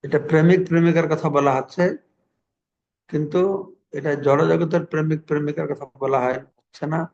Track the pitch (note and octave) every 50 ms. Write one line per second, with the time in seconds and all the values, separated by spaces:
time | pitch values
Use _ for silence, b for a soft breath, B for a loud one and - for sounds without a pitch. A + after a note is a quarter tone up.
0 | - C#3 - D3 C#3+ - D#3 D#3+ D#3 E3+ F3+ F3+ F3+ - E3 E3+ E3+ E3+ E3 E3
1 | D#3+ D#3 D#3+ D3+ - D#3+ D3 C#3+ C#3+ C#3+ C3+ C3 B2+ - - F#3 F3 F#3 - -
2 | _ _ _ _ _ _ _ _ _ _ _ _ _ _ _ _ _ _ _ _
3 | _ _ - D3+ D3+ D3 - F3+ F3+ G3 F#3+ F#3+ - - - _ _ _ - C#3+
4 | C#3 D3+ D3 C#3+ C3 C#3+ C#3 C#3+ D#3+ D#3+ E3 E3 E3+ D#3+ E3+ E3+ D#3+ - - D#3
5 | D#3 D#3 D#3 D#3 D#3 - D3+ D3 D3 D3 C#3+ - - C#3 C#3 B2+ C#3+ - _ C3
6 | C3+ C3 C3+ C3 B2 B2+ B2+ C3+ - _ _ _ _ _ _ - D3 D3+ D#3 E3
7 | E3 E3+